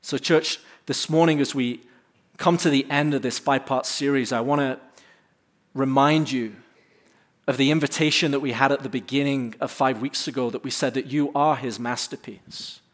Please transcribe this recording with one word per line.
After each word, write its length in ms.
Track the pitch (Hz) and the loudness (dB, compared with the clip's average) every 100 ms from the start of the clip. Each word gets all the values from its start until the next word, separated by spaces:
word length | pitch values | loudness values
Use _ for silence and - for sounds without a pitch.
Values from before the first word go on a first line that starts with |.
So, 160 | - 139 | -4 -6
church, 420 | - 160 160 - - - - | 2 2 2 -8 -10 -20 -6
this 240 | - - | -6 0
morning 320 | 160 165 151 | 4 4 4
as 120 | 139 | 0
we 280 | 139 123 120 - _ _ _ _ _ | 0 -2 -4 -12 _ _ _ _ _
come 200 | - 170 | 2 2
to 120 | 170 | 4
the 160 | 139 135 | 2 2
end 240 | 143 151 | 0 2
of 80 | 143 | 0
this 160 | 120 - | -2 -4
five-part 480 | - 139 131 127 - | 0 0 0 -4 -2
series, 460 | - 143 139 113 | -2 0 0 0
I 100 | 123 | -2
want 180 | 120 143 | 0 0
to 200 | 135 127 - - _ _ _ _ _ _ _ 131 | 0 -4 -10 -20 _ _ _ _ _ _ _ -4
remind 560 | 135 135 143 156 151 | 0 4 4 4 2
you 240 | 135 113 104 - _ _ _ _ _ _ _ - | -2 -4 -8 -20 _ _ _ _ _ _ _ -4
of 120 | 131 | 2
the 120 | 135 | 2
invitation 640 | 156 147 - 156 143 160 | 4 0 0 2 2 2
that 80 | 139 | 0
we 140 | 135 | -2
had 180 | 113 139 | 0 2
at 100 | 139 | 2
the 80 | 131 | -2
beginning 640 | 117 104 135 139 139 120 110 | -6 -2 0 0 -2 -4 -6
of 120 | 131 | -8
five 300 | - 135 117 | 0 0 0
weeks 260 | 131 - - | -4 -6 -6
ago 220 | 131 123 | -4 -4
that 140 | 117 | -4
we 80 | 139 | -8
said 240 | - 139 127 | -2 -2 -2
that 100 | 131 | -4
you 260 | 143 143 143 | -2 -2 2
are 200 | 151 147 | 2 2
his 240 | 127 110 | -4 -6
masterpiece. 1000 | 120 123 - - - 101 - - - - _ | -6 -6 -6 -10 -14 -18 -18 -16 -14 -16 _